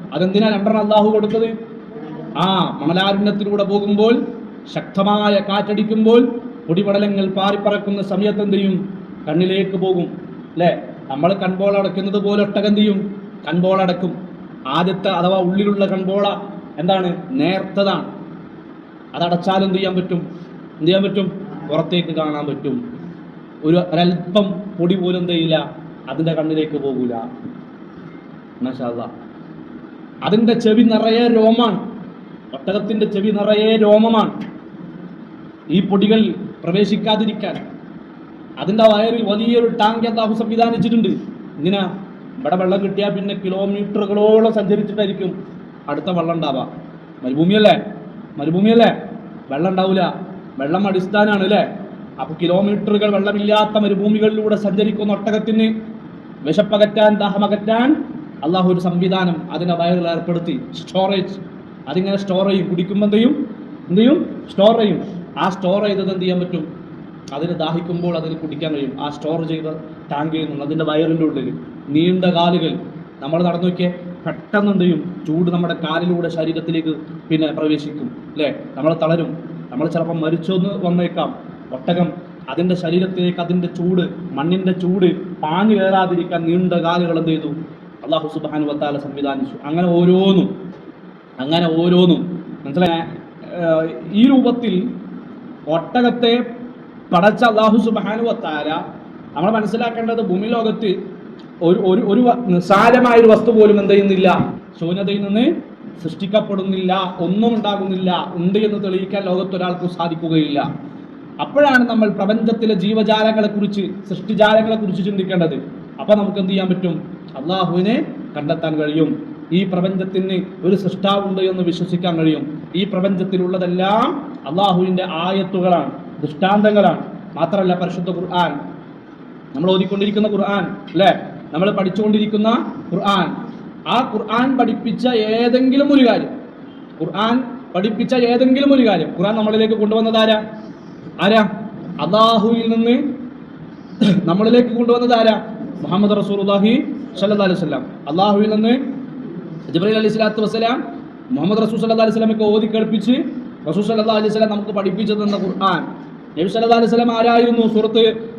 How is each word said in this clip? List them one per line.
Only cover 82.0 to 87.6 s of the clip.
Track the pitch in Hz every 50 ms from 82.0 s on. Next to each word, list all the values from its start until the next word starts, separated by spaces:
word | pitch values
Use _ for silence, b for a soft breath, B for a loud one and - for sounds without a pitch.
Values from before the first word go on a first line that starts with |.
| 175 151 - - - - - - - -
അതിൻ്റെ | - 165 175 185 180
ശരീരത്തിലേക്ക് | - 170 160 170 185 185 190 185 180 180 180 175 180
അതിൻ്റെ | 170 165 180 180 175
ചൂട്, | 175 - - 170 180 185 180 160 - - - - - 131
മണ്ണിൻ്റെ | 139 147 165 185 185 185 185
ചൂട് | 180 - 180 175 185 202 180 170 - - - - - -
പാഞ്ഞു | 156 156 165 185 202 220 214
കയറാതിരിക്കാൻ | 190 190 190 190 190 185 175 180 170 160 - 175 165 165
നീണ്ട | 160 170 185 185 180
കാലുകൾ | 175 175 160 165 175 180 175 165 165 160
എന്ത് | 160 160
ചെയ്തു? | 160 151 - 156 - -